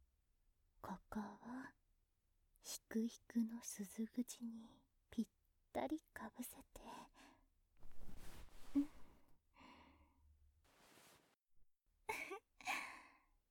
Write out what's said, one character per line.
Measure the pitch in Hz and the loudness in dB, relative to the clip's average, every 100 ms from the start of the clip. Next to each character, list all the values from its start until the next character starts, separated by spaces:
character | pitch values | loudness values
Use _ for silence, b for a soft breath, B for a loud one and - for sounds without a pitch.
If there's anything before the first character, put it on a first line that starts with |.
| - _ _ _ _ _ _ - | -20 _ _ _ _ _ _ -8
こ | - 185 - | -6 -6 -2
こ | 214 | 0
を、 | 208 - 233 254 269 - _ _ _ _ _ _ _ - | 0 -4 -6 -6 -6 -10 _ _ _ _ _ _ _ -12
ひ | - - | -6 -6
く | - 226 233 | 2 4 4
ひ | - - | 0 2
く | 233 | 4
の | 226 233 | 4 2
鈴 | - - 202 - 220 | -4 -2 -2 0 0
口 | - - - | 2 0 0
に | 233 226 226 - - _ - | -4 -4 -10 -18 -20 _ -4
ぴ | - | 2
っ | 214 _ _ _ _ | 2 _ _ _ _
た | 247 262 | 2 4
り | 311 - | 2 -2
か | - 220 - | -8 -6 -4
ぶ | |
せ | 247 - - | -6 -6 -14
て。 | - - - - B B B B _ _ - - - - - - - - - - 285 | -12 -10 -10 -12 B B B B _ _ -4 2 4 4 2 -2 -4 -6 -6 4 4
う | |
ん。 | 294 - - - - - _ - B B B B B B - - - - - - - - - - - _ _ - - _ _ _ - | 4 0 -10 -12 -20 -20 _ -20 B B B B B B -20 -20 -20 -20 -20 -20 -20 -20 -20 -20 -20 _ _ -20 -20 _ _ _ -4
<laughs> | - - 381 _ - - B B B B B B B _ | -2 -2 -6 _ -6 0 B B B B B B B _